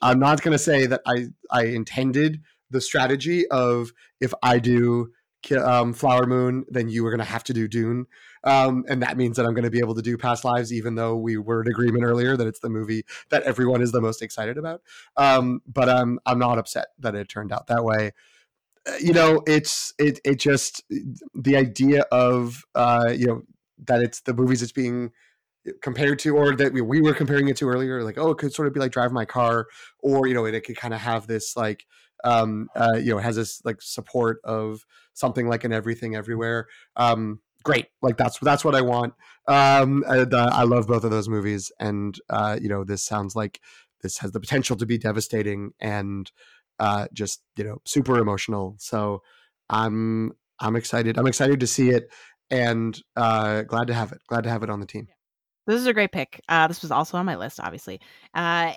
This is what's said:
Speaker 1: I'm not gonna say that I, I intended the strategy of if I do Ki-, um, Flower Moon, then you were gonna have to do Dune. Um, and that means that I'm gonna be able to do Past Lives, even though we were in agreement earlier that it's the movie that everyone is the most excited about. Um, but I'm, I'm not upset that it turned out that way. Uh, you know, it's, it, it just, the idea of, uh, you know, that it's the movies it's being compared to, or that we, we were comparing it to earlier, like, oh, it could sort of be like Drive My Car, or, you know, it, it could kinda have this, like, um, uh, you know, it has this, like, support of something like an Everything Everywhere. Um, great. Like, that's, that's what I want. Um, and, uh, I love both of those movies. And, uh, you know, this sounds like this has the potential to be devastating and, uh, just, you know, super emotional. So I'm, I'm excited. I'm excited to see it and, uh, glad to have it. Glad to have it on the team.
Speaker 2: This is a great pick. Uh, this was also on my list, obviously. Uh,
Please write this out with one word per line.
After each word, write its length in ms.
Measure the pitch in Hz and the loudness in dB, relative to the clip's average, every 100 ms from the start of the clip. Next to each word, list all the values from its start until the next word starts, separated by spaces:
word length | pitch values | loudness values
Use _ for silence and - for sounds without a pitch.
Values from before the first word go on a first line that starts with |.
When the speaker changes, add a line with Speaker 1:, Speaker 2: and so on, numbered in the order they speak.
Speaker 1:
I'm 180 | 127 127 | 2 4
not 220 | 139 151 | 4 2
gonna 160 | 165 147 | 2 2
say 280 | 160 143 131 | 4 2 2
that 140 | 127 - | 0 0
I, 220 | 123 120 - - | -2 -2 -12 -4
I 140 | 127 117 | 0 0
intended 760 | 117 110 - 131 131 156 156 - _ _ | -2 -4 -2 0 2 0 0 -12 _ _
the 100 | 127 | -6
strategy 680 | - 147 127 135 147 175 170 | -2 0 2 0 0 0 0
of 420 | 135 123 120 117 - _ _ | 2 2 2 -2 -12 _ _
if 140 | 127 - | -6 0
I 180 | 127 123 | 2 4
do 520 | 120 120 120 120 117 _ _ _ | 4 4 4 2 -2 _ _ _
Ki-, 140 | - 135 | -2 0
um, 360 | 127 123 120 | 4 2 2
Flower 320 | 117 139 127 123 | 0 2 4 4
Moon, 400 | 127 127 127 - | 2 2 -2 -4
then 200 | 127 113 | -4 -2
you 140 | 113 | -2
were 80 | 113 | -2
gonna 120 | 113 | -2
have 200 | 107 113 - | -4 -6 -4
to 80 | |
do 140 | 117 110 | -2 -2
Dune. 400 | 117 113 123 123 _ - - | -2 -2 -2 -6 _ -20 -6
Um, 420 | 135 135 135 127 123 | 2 4 4 2 -2
and 140 | 135 | -2
that 160 | 120 - | -2 0
means 200 | 123 120 | 0 0
that 80 | 117 | 0
I'm 80 | 113 | 0
gonna 160 | 117 | 0
be 80 | 117 | 0
able 160 | 117 113 | 0 -2
to 60 | |
do 160 | 110 117 | -4 -4
Past 280 | 127 117 127 | -2 -2 0
Lives, 260 | 123 113 | -2 -2
even 240 | 117 113 117 | -6 -4 -4
though 200 | 113 113 | -2 -2
we 220 | 113 110 | -2 -4
were 240 | 107 117 | -2 -2
in 60 | 113 | 0
agreement 360 | 110 120 117 | 0 2 2
earlier 340 | 120 120 123 135 | 2 2 2 0
that 100 | 113 | -2
it's 120 | - | -4
the 100 | 120 | -6
movie 340 | 110 107 110 - - - | -6 -4 -6 -8 -16 -2
that 140 | 147 | 0
everyone 380 | 139 120 127 123 | 0 0 2 2
is 100 | 120 | 2
the 100 | 120 | 0
most 200 | 110 110 | -2 -4
excited 360 | 113 - 110 135 | -10 -8 -8 -6
about. 240 | 165 170 _ - - - | -10 -12 _ -20 -8 2
Um, 440 | 139 131 127 123 - | 6 6 4 -2 -4
but 220 | 123 123 | 0 4
I'm, 300 | 127 120 123 - | 4 2 -2 -2
I'm 140 | 123 | 0
not 180 | 123 117 | 2 0
upset 300 | - - - _ | -2 -6 -8 _
that 160 | 120 104 | -6 -6
it 140 | 101 | -8
turned 220 | 107 104 | -10 -8
out 160 | 101 - | -8 -2
that 160 | 117 | 0
way. 280 | 113 107 104 - _ _ _ _ _ _ - | 2 0 -2 -6 _ _ _ _ _ _ -10
Uh, 80 | - | -2
you 140 | 175 | 2
know, 280 | 170 160 156 156 | 6 6 4 4
it's, 460 | 151 151 - - - | 2 2 -6 -6 0
it, 220 | 147 135 | 0 2
it 120 | 139 135 | -2 0
just, 480 | 147 139 - - - 98 - - - | 2 2 0 -8 -8 -8 -8 -14 -14
the 220 | - 123 139 | -4 2 4
idea 460 | 127 104 135 143 - | 2 2 4 4 4
of, 520 | 123 123 123 120 123 - - | 4 4 2 -2 -8 -6 0
uh, 360 | 120 120 117 123 | 2 4 2 2
you 100 | 120 | 0
know, 140 | 117 - _ _ _ 117 | 0 -6 _ _ _ 0
that 160 | 120 | 2
it's 200 | 120 - | 2 -2
the 120 | - | -6
movies 280 | 120 127 127 | 0 2 2
it's 100 | 117 | -2
being 400 | - 123 123 120 - _ _ _ _ - - | -4 -2 -4 -6 -12 _ _ _ _ -16 -10
compared 380 | - 123 143 139 | -8 -2 0 0
to, 180 | 156 147 | 2 4
or 180 | 143 131 | 4 4
that 180 | 139 | 2
we, 80 | 127 | 0
we 200 | 113 147 | 0 2
were 120 | 151 | 4
comparing 340 | 147 143 143 139 | 2 0 2 2
it 100 | 131 | 0
to 100 | 135 | 0
earlier, 360 | 127 131 131 | 0 -2 -4
like, 140 | 110 107 | -6 -2
oh, 120 | 160 | -2
it 80 | 156 | 0
could 160 | 143 | -4
sort 140 | - 147 | -2 -2
of 60 | |
be 60 | 139 | 0
like 120 | 131 | -2
Drive 200 | 123 123 | 0 0
My 140 | 123 107 | -2 -4
Car, 420 | 127 117 117 113 - - _ | 0 2 2 -2 -12 -20 _
or, 280 | 143 135 131 | 0 2 2
you 60 | 123 | 0
know, 100 | 110 | 0
it, 80 | |
it 100 | 110 | -4
could 140 | - 113 | -8 -10
kinda 200 | 120 110 | -8 -6
have 280 | 117 113 107 | -4 -4 -4
this, 280 | 110 - - | -6 -6 -4
like, 280 | 110 101 _ _ _ _ | -4 -6 _ _ _ _
um, 460 | 120 117 110 107 110 - | 2 2 2 -2 -6 0
uh, 200 | 117 113 | 2 2
you 160 | 123 | 0
know, 60 | 104 | 0
it 60 | |
has 120 | 117 110 | -2 -2
this, 260 | 110 - 117 | -4 -8 -8
like, 160 | 104 | -10
support 580 | - - - 127 117 110 | -10 -14 -6 -2 0 -2
of 420 | - 110 110 110 _ _ _ | -6 -6 -6 -10 _ _ _
something 340 | - 131 123 117 | -6 -4 -2 -2
like 160 | 117 | -2
an 100 | 120 | -2
Everything 420 | 110 110 113 117 110 | -4 -4 -6 -6 -8
Everywhere. 520 | 104 113 117 117 110 - _ - | -6 -6 -2 -4 -6 -18 _ 0
Um, 440 | 120 113 110 107 _ _ | 2 2 -2 -8 _ _
great. 240 | - 131 - _ | -2 -2 -2 _
Like, 160 | 131 110 | -2 0
that's, 200 | 123 - | -2 0
that's 240 | 139 143 | 0 2
what 120 | 160 135 | 2 2
I 60 | |
want. 320 | 123 120 120 - _ _ - | 2 0 -2 -8 _ _ 2
Um, 560 | 139 139 139 135 139 - | 6 8 6 6 2 2
and, 260 | 131 127 | 2 4
uh, 160 | 123 120 | 4 4
I 120 | 127 | 4
love 240 | 120 120 107 | 4 4 4
both 160 | 117 | 0
of 80 | 110 | 2
those 160 | 110 104 | -2 -2
movies. 440 | 107 101 101 95 - | -2 -2 -4 -8 -8
And, 380 | 107 104 101 98 - | -4 -4 -4 -8 -6
uh, 280 | 107 104 110 | -2 -2 -2
you 80 | 107 | -4
know, 140 | 101 | -4
this 200 | 95 101 | -4 -6
sounds 320 | - 107 98 113 | -4 -4 -4 -6
like 240 | 104 - _ - _ _ | -6 -10 _ -20 _ _
this 180 | 95 - | -10 -8
has 120 | 101 | -8
the 80 | 107 | -8
potential 360 | - - - 104 | -4 -4 -2 -4
to 80 | 113 | -2
be 120 | 120 | -2
devastating 760 | 110 107 - 113 104 101 101 - | -2 -4 -4 -4 -4 -6 -10 -8
and, 520 | 107 104 98 101 95 _ - _ _ - | -6 -4 -4 -8 -10 _ -20 _ _ -4
uh, 280 | 104 104 - | -2 0 -4
just, 280 | - 104 - _ - | -8 -8 -8 _ -10
you 60 | |
know, 180 | 104 107 - | -10 -10 -4
super 320 | 147 123 123 | -2 2 2
emotional. 580 | 104 98 - 104 95 104 | 2 -2 -4 -6 -6 -10
So 440 | - 110 104 98 - _ _ _ _ | -8 -4 -4 -6 -12 _ _ _ _
I'm, 640 | 107 110 107 113 113 110 - _ _ | -2 0 -2 -2 -2 -4 -8 _ _
I'm 160 | 110 113 | -2 -2
excited. 420 | - 117 113 117 | -2 -2 0 0
I'm 100 | 131 | 0
excited 320 | - 135 139 | 2 2 2
to 80 | 123 | 0
see 220 | - 123 | 2 4
it 220 | 123 - - - _ _ | 4 0 -16 -20 _ _
and, 500 | 131 117 113 113 104 - - | 0 0 0 -4 -6 -10 -2
uh, 480 | 117 110 107 107 | 0 2 0 -2
glad 240 | 107 117 120 | -2 -4 -2
to 60 | |
have 180 | 117 107 | -2 -4
it. 80 | - _ | -8 _
Glad 160 | 117 | -4
to 60 | 113 | -2
have 140 | 117 | -4
it 60 | 107 | -4
on 100 | 104 | -6
the 60 | 101 | -8
team. 220 | 107 107 _ _ _ _ _ - | -12 -14 _ _ _ _ _ -2
Speaker 2:
This 140 | 226 | 0
is 60 | 254 | 2
a 60 | |
great 180 | 214 196 | 0 0
pick. 300 | 185 135 - - | -2 -8 -12 0
Uh, 200 | 165 160 | 2 2
this 160 | 170 | 0
was 80 | 160 | -2
also 260 | 131 156 175 | -2 -2 -4
on 80 | 180 | -4
my 100 | 113 | -6
list, 220 | 110 - | -10 -10
obviously. 400 | 87 85 - - - - _ 160 | -12 -12 -14 -18 -18 -20 _ -4
Uh, 360 | 170 170 165 | -2 0 -2